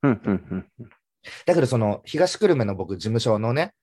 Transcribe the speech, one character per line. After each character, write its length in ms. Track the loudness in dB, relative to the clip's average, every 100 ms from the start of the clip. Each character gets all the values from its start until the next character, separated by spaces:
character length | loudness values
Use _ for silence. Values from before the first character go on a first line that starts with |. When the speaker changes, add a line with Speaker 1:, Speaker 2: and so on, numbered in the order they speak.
Speaker 1:
う 60 | 0
ん、 120 | 2
う 60 | 0
ん、 160 | -2 -2
う 40 |
ん、 120 | -10 -10 -18
う 40 |
ん。 60 | -20 _ _ _ -20 -8
Speaker 2:
だ 100 | 0
け 60 | 2
ど、 60 | 2
そ 100 | 2
の、 260 | 0 -2
東 320 | -4 0 0 2
久 100 | 2
留 60 |
米 100 | 2
の 120 | 0 -4
僕、 200 | -6 -6
事 40 |
務 160 | -2 0
所 200 | 0 0
の 120 | 0
ね、 200 | -2 -4 _